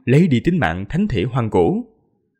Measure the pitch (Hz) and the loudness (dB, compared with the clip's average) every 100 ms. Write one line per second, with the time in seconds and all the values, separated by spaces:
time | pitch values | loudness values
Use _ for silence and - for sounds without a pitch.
0 | - 139 180 120 113 180 92 85 101 165 | 2 4 4 2 0 0 -2 -4 -6 -4
1 | 208 113 107 131 113 101 87 202 240 _ | -2 -2 -2 -2 -2 2 2 0 -6 _
2 | _ _ _ _ | _ _ _ _